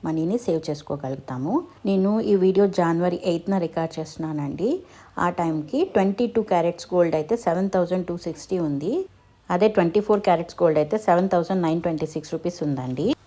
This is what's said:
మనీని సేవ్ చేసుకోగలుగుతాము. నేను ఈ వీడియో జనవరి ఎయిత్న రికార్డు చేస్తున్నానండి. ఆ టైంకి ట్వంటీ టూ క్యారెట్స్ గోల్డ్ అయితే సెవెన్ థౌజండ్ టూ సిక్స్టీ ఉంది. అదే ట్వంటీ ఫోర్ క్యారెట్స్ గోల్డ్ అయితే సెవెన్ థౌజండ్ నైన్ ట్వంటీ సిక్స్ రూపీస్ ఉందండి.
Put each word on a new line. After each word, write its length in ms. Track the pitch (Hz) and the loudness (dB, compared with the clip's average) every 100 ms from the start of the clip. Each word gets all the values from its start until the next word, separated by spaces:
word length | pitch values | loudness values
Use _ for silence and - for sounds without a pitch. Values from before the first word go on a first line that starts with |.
మనీని 320 | 160 160 165 240 | -2 -2 0 0
సేవ్ 320 | - 160 160 | 0 -2 -2
చేసుకోగలుగుతాము. 960 | 147 - 143 131 135 - 127 143 269 339 - | -8 -6 -8 -6 -8 -8 -6 -2 -2 -4 -6
నేను 340 | - 196 190 220 | 0 2 2 0
ఈ 160 | 214 | 2
వీడియో 320 | 196 185 190 202 | 4 4 4 2
జనవరి 520 | 190 170 165 180 175 | 2 2 2 0 0
ఎయిత్న 340 | - 170 196 196 | -2 -2 0 0
రికార్డు 420 | 170 - 160 160 | 0 -4 -4 -6
చేస్తున్నానండి. 840 | 160 - 160 151 143 147 208 370 - - - - | -10 -8 -6 -4 -4 -2 -2 -2 -6 -20 -14 -2
ఆ 120 | 175 | -2
టైంకి 560 | 180 165 156 151 269 | 0 -2 -2 -2 -2
ట్వంటీ 420 | 381 226 190 196 240 | 0 2 2 0 0
టూ 140 | 226 | 0
క్యారెట్స్ 460 | 214 180 165 170 - | 2 2 2 -2 -2
గోల్డ్ 220 | 180 170 | 2 4
అయితే 200 | 160 - | 2 0
సెవెన్ 340 | 233 - 165 196 | -2 0 0 0
థౌజండ్ 380 | 185 175 185 175 | 0 0 -2 -2
టూ 100 | 175 | -6
సిక్స్టీ 420 | 170 165 - 185 | -6 -8 -4 -2
ఉంది. 460 | 156 143 156 330 381 _ _ _ - | 0 -2 -2 -2 -4 _ _ _ -4
అదే 180 | 180 214 | 2 4
ట్వంటీ 320 | 214 170 208 | 4 2 2
ఫోర్ 200 | 202 208 | 2 2
క్యారెట్స్ 440 | 202 170 170 - | 4 2 0 2
గోల్డ్ 160 | 170 151 | 2 4
అయితే 180 | 151 180 | 0 0
సెవెన్ 320 | - 175 190 | 2 2 4
థౌజండ్ 320 | 180 170 190 | 0 0 0
నైన్ 200 | 170 165 | 0 0
ట్వంటీ 240 | 170 160 | -2 -2
సిక్స్ 280 | 151 151 - | -4 -6 -6
రూపీస్ 300 | 165 175 170 | -6 -6 -4
ఉందండి. 520 | 147 131 127 127 185 311 | -4 -2 -4 -2 -2 -2